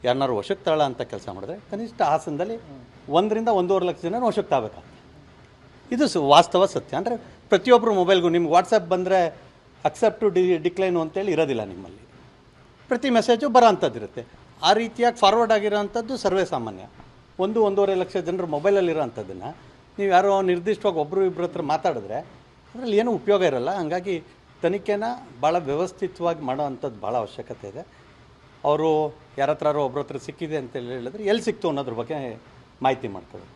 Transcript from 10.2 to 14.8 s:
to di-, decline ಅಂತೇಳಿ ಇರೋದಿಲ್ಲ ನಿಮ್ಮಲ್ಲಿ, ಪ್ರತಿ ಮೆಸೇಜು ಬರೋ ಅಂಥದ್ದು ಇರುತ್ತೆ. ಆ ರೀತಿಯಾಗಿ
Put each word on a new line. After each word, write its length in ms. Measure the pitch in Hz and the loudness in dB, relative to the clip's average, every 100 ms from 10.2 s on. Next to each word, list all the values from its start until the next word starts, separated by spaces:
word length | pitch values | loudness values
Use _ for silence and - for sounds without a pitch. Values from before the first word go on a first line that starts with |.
to 100 | 214 | 0
di-, 300 | 180 185 170 | 2 2 2
decline 380 | 165 175 190 175 | 0 0 0 0
ಅಂತೇಳಿ 300 | 160 190 202 | -2 -4 -2
ಇರೋದಿಲ್ಲ 320 | 156 156 120 | 0 0 0
ನಿಮ್ಮಲ್ಲಿ, 440 | 104 90 92 98 - - - - - _ - _ - | -4 -10 -16 -20 -20 -20 -20 -20 -20 _ -20 _ -6
ಪ್ರತಿ 220 | 240 277 | -2 2
ಮೆಸೇಜು 400 | 233 214 233 285 | 2 4 2 2
ಬರೋ 160 | 233 233 | 4 4
ಅಂಥದ್ದು 340 | 185 156 113 | 4 -2 -4
ಇರುತ್ತೆ. 240 | 104 - 117 - - - | -12 -12 -16 -20 -20 -2
ಆ 100 | 160 | 2
ರೀತಿಯಾಗಿ 420 | 208 | 2